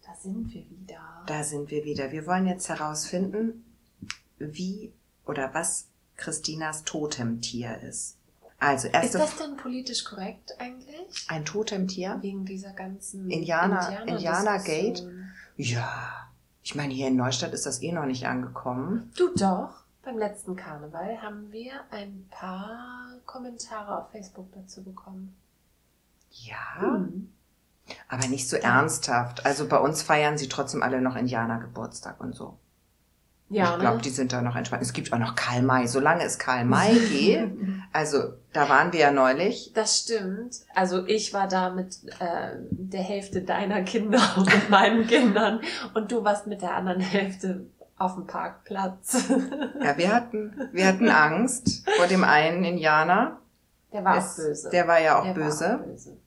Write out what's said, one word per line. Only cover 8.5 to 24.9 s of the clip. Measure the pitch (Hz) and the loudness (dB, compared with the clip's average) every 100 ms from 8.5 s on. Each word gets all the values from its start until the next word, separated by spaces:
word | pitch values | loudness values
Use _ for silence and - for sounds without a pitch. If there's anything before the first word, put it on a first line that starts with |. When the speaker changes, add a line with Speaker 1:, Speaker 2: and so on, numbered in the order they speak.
| _ | _
Speaker 2:
Also, | 143 135 123 | 0 2 2
erste | - 247 - | 2 2 2
Speaker 1:
Ist | 302 | 0
das | |
Speaker 2:
F- | - 311 | -2 -10
Speaker 1:
denn | 277 | -10
politisch | 254 254 254 226 - | -8 -8 -6 -8 -8
korrekt | 196 190 185 - 262 | -10 -10 -10 -18 -14
eigentlich? | 247 254 269 302 370 - - | -14 -14 -20 -18 -14 -14 -8
Speaker 2:
Ein | 160 151 | -8 -6
Totemtier? | 202 214 202 185 185 180 196 | -4 -4 -2 -4 -4 -6 -6
Speaker 1:
Wegen | 196 196 190 | -6 -8 -10
dieser | 190 196 | -10 -14
ganzen | 196 190 196 - 190 185 | -14 -12 -12 -14 -10 -6
Speaker 2:
Indianer, | 170 160 165 185 196 175 196 - | -4 0 2 4 2 0 -4 -6
Speaker 1:
Indianer-Diskussion. | 208 170 170 208 202 185 156 202 | -4 -2 0 0 0 -2 -2 -2
Speaker 2:
Indianergate? | 208 - 185 190 - - - | -4 -10 -14 -16 -18 -20 -6
Ja. | 117 117 113 - - - - _ _ _ | -4 -2 -4 -8 -10 -12 -16 _ _ _
Ich | - | -10
meine, | 143 143 | -6 -6
hier | 131 135 | -2 0
in | 127 | 2
Neustadt | 123 127 165 | 2 -2 -4
ist | - 147 | -4 -6
das | 123 | -6
eh | 151 | -4
noch | 170 143 | -4 -2
nicht | 127 117 | -2 -2
angekommen. | 127 127 123 131 127 147 226 - - | -4 -6 -8 -6 -4 -4 -4 -6 0
Speaker 1:
Du | 359 - | 0 2
doch. | 196 185 277 - _ _ | 2 0 -4 -12 _ _
Beim | - 226 | -10 -4
letzten | 208 - - 185 | -4 -6 -10 -10
Karneval | 175 151 151 165 190 226 | -10 -14 -14 -10 -8 -8
haben | 214 208 208 | -10 -14 -14
wir | 214 247 277 - | -14 -14 -14 -14
ein | 214 202 196 190 | -12 -12 -14 -18
paar | - 185 185 208 233 247 247 247 247 - | -14 -10 -10 -10 -12 -14 -16 -16 -18 -16
Kommentare | 262 247 233 - 220 202 202 | -14 -14 -14 -12 -10 -6 -8
auf | - | -8
Facebook | 220 190 - 185 | -16 -18 -18 -20
dazu | 196 185 - | -18 -20 -18
bekommen. | 190 | -16